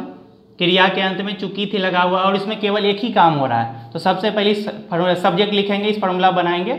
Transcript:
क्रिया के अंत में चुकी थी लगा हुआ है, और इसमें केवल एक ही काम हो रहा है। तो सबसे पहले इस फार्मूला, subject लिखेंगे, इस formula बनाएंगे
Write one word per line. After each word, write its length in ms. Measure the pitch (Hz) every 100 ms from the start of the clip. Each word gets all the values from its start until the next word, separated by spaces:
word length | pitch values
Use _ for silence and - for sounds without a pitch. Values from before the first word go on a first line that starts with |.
| 269 - - - - -
क्रिया 280 | 175 185 190
के 140 | 196
अंत 200 | 190 180
में 120 | 202 196
चुकी 300 | 190 - 208
थी 120 | 208
लगा 240 | 185 180
हुआ 180 | 180 185
है, 60 | 190
और 100 | 196
इसमें 240 | 202 214
केवल 260 | 208 208 202
एक 140 | 202
ही 120 | 240
काम 220 | 202 170
हो 120 | 147 131
रहा 160 | 117
है। 280 | 113 - -
तो 80 | 160
सबसे 320 | 185 185 214
पहले 200 | 208 202
इस 160 | 208 -
फार्मूला, 460 | - - 170 180 175
subject 380 | 190 175 202
लिखेंगे, 360 | 202 202 202 208
इस 100 | 208
formula 280 | 190 180 185
बनाएंगे 440 | 180 175 175 185